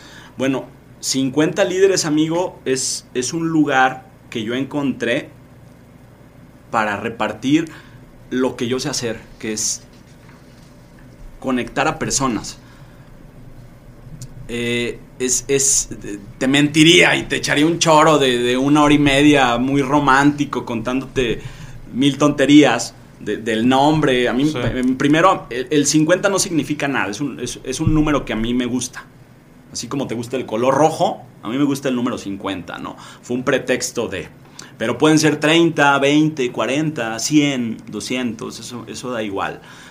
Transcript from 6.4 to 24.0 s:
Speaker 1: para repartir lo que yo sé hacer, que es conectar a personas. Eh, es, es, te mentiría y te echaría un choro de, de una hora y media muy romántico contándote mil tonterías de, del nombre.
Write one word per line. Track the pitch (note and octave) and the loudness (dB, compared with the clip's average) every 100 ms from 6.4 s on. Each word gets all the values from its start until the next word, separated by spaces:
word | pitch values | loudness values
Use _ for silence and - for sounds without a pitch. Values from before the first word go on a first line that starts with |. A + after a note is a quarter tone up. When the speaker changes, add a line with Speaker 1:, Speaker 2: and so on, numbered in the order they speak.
| - - - | -20 -20 -4
Speaker 1:
para | A2+ G#2+ G2+ | -2 -2 -2
repartir | A2 A2+ G#2+ G#2 C3 D3+ E3+ - - - - - - | -6 -4 -6 -4 0 0 0 -12 -20 -20 -20 -20 -8
lo | B2+ B2+ - | -2 -2 -2
que | A#2+ | -4
yo | B2+ | -4
sé | C#3+ | -4
hacer, | B2 A#2 G2+ - - | -6 -6 -8 -14 -12
que | A2+ | -8
es | A2 - - - - - - - - - - - - - - - - - - | -6 -6 -8 -14 -20 -20 -20 -20 -20 -20 -20 -20 -20 -20 -20 -20 -20 -20 -10
conectar | B2+ B2+ A#2 D3 D3+ | -4 -4 -4 -2 -2
a | D#3 | -2
personas. | A2 - C3 G2+ - - - - - - - - - - - - - - - - - - - - - | -4 -2 -2 -4 -8 -16 -20 -20 -20 -20 -20 -20 -20 -20 -20 -20 -20 -20 -20 -20 -20 -18 -18 -16 -10
Eh, | A#2+ A#2+ A#2+ A#2+ - - - | -6 -2 -2 -4 -8 -14 -6
es, | B2+ - - | -2 -2 0
es, | C#3 - - - A#2 G#2 G2+ - - | 0 2 0 -2 -10 -12 -14 -12 -4
te | C3 | 2
mentiría | C#3+ D3 D#3 D#3+ F3 D#3+ C#3 | 4 4 6 8 8 6 2
y | |
te | C3 C3+ | -2 -4
echaría | C#3+ C#3 D#3 | 0 2 2
un | E3 | 2
choro | D#3+ D#3 D#3+ D3+ | 4 6 6 4
de, | C3+ A#2+ | 4 2
de | A#2+ B2+ | 0 2
una | C#3 D3+ | 2 4
hora | D3 | 6
y | D3 | 6
media | C#3+ C3+ D3+ C#3+ B2+ A#2+ | 4 6 6 6 4 0
muy | C3 C#3 | 0 0
romántico | B2+ D3 C#3 C3 C#3+ C#3+ C#3 B2 | 0 2 4 4 4 2 -2 -4
contándote | A#2 A2+ A2+ C3 C3+ C3+ A#2+ G2+ - - - - - | -4 -6 -4 -6 -4 -2 -2 -2 -8 -16 -16 -16 -8
mil | A#2 C#3+ C3 | 0 0 2
tonterías | D3 D3 C3+ D3 C3+ A#2 - - - - | 2 4 8 8 8 4 -4 -14 -20 -12
de, | G2+ G2+ | -8 -6
del | A2+ A2 B2 | -2 0 2
nombre. | C3 D3 D#3 | 4 4 2